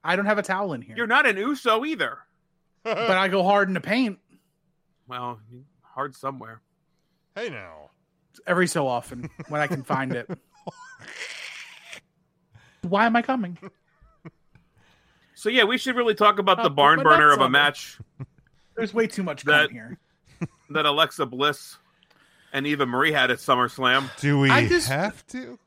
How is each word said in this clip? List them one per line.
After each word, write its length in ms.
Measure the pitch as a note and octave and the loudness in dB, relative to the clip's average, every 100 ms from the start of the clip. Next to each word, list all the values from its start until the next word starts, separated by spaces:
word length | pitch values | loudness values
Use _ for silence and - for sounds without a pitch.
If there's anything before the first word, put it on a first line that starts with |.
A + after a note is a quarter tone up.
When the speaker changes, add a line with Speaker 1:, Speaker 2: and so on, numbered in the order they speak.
Speaker 1:
I 100 | D#3 F#3 | 0 0
don't 100 | G3+ | 2
have 120 | G#3 | 0
a 40 | |
towel 320 | G3 F#3+ G3+ | -2 -4 -4
in 80 | C3 | -6
here. 140 | B2+ A3+ | -10 -6
Speaker 2:
You're 100 | A#3 | 0
not 180 | B3+ C#4 | 2 2
an 100 | G3 | 0
Uso 460 | A#3 C#4+ A#3+ A3 | -4 -2 0 0
either. 340 | D4+ C#4 C3 C3 | 0 -4 -6 -6
Speaker 3:
<laughs> 640 | _ _ _ _ _ _ | _ _ _ _ _ _
Speaker 1:
But 260 | A3+ G3 A3+ | -6 -2 0
I 140 | F#3 F#3+ | 2 2
go 140 | F#3+ | 0
hard 240 | F#3 G3+ G3 | 2 2 2
in 60 | |
the 60 | F#3 | -2
paint. 380 | - A3+ B3 F#3+ _ _ _ _ _ _ _ _ - | -2 0 0 -4 _ _ _ _ _ _ _ _ -14
Speaker 2:
Well, 300 | B2+ B2 A#2+ A2 B2 C#3 _ | -10 -8 -10 -18 -20 _ _
hard 320 | _ C3 C#3 | _ -10 -10
somewhere. 460 | C3 C3+ C3 A2+ A2+ _ _ _ _ _ _ _ | -8 -10 -10 -16 -20 _ _ _ _ _ _ _
Speaker 3:
Hey, 140 | G3 A3+ | -12 -10
now. 400 | B2 F2+ D#2+ C#2+ _ _ _ _ - - | -10 -16 -20 -20 _ _ _ _ -16 -2
Speaker 1:
Every 200 | F3+ F3 | 0 0
so 200 | E3+ C3+ | 0 -2
often, 420 | A#2+ - B2 D3+ - - | -4 -6 -14 -16 -16 -8
when 120 | D3 | -4
I 60 | D3 | -4
can 160 | E3 | -4
find 300 | - C3+ C3 | -4 -4 -4
it. 160 | B2 - | -6 -8
Speaker 3:
<laughs> 80 | - _ _ - - B4+ B4+ - - - - - - - - - - _ _ _ _ _ _ _ _ | -14 _ _ -18 -16 -20 -20 -20 -16 -14 -14 -16 -16 -20 -20 -20 -20 _ _ _ _ _ _ _ _
Speaker 1:
Why 240 | F3 G3 A#3 | -2 2 4
am 100 | A#3 | 2
I 60 | |
coming? 340 | A#3 C4 F3+ F3 F#3+ _ _ _ _ _ - _ _ _ _ _ _ _ _ _ _ | 0 -4 -4 -10 -18 _ _ _ _ _ -20 _ _ _ _ _ _ _ _ _ _
Speaker 2:
So, 140 | - G#3+ | -8 0
yeah, 160 | B3 | 2
we 140 | G3+ B3+ | 2 2
should 180 | C4 B3 | -2 0
really 180 | A#3+ | 0
talk 240 | G#3+ G#3 G3+ | 4 4 4
about 200 | G3 F#3 | 2 2
the 60 | |
Speaker 1:
Uh, 40 | A3+ | 2
Speaker 2:
barn 280 | C#3+ C#3+ D#3+ | 4 6 6
Speaker 1:
but 60 | |
Speaker 2:
burner 220 | C4+ - D3+ | 2 4 6
Speaker 1:
that's 80 | C#3 | 6
Speaker 2:
of 40 | |
a 40 | |
Speaker 1:
all. 40 | C3 | 4
Speaker 2:
match 480 | C#3 D3 C#3+ - - - _ C3+ _ _ _ _ - | 4 2 -2 -18 -20 -20 _ -20 _ _ _ _ -8
Speaker 1:
There's 160 | A3 | -4
way 120 | G#3+ A3 | -2 -2
too 160 | G#3 | -2
much 220 | F3+ C#3+ | -6 -4
Speaker 2:
that 240 | C#3+ D3+ D3+ | 4 4 4
Speaker 1:
cum 60 | |
here. 240 | A#2+ A2+ F3+ _ _ _ _ - _ _ | -2 -16 -20 _ _ _ _ -12 _ _
Speaker 2:
that 160 | D3+ D3+ | -2 0
Alexa 400 | C#3+ D#3+ - B2+ | 2 0 0 -6
Bliss 500 | B2+ D3 C#3+ - - _ _ _ _ _ _ _ | 0 -2 -2 -12 -20 _ _ _ _ _ _ _
and 140 | C#3 C#3+ | -6 -4
Eva 200 | D3 C3 | -2 0
Marie 260 | B2 D#3 | 0 0
had 180 | D3 B2+ | 2 0
at 80 | A#2+ | 0
SummerSlam. 680 | - B2+ B2 - B2+ C3 C3 - | 0 2 2 0 2 2 0 -4
Speaker 3:
Do 180 | C#3+ D3 | 0 4
we 120 | C3+ | 4
Speaker 1:
I 180 | B2+ A2 | 4 4
just 200 | F4 C3 | 0 0
Speaker 3:
have 380 | C#3 G3+ - _ | -2 -4 -8 _
to? 300 | B3+ B3+ A#3+ | -16 -14 -18